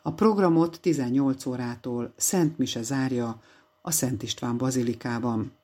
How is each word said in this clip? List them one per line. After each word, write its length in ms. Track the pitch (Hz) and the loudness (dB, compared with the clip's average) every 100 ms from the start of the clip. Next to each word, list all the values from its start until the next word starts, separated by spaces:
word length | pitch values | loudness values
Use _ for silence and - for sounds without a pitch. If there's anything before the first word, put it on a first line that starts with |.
A 120 | 151 | -4
programot 640 | 156 214 202 185 160 170 - | 4 4 6 4 6 2 0
tizennyolc 640 | 180 143 123 131 135 131 135 | 0 0 0 2 2 0 -4
órától 680 | 123 123 120 127 120 117 - | -4 -6 -6 -6 -6 -6 -4
Szent 400 | - 190 156 160 | 0 2 2 0
Mise 240 | 127 120 | -2 -2
zárja 600 | 117 135 131 123 117 113 _ _ _ _ | -4 -2 0 -2 -2 -6 _ _ _ _
a 100 | - | -4
Szent 320 | - 123 110 | -2 -2 -4
István 340 | 110 - 123 120 | -6 -6 -4 -2
bazilikában. 960 | 131 127 120 113 123 117 120 113 110 _ | 0 0 -2 -4 -6 -4 -2 -2 -6 _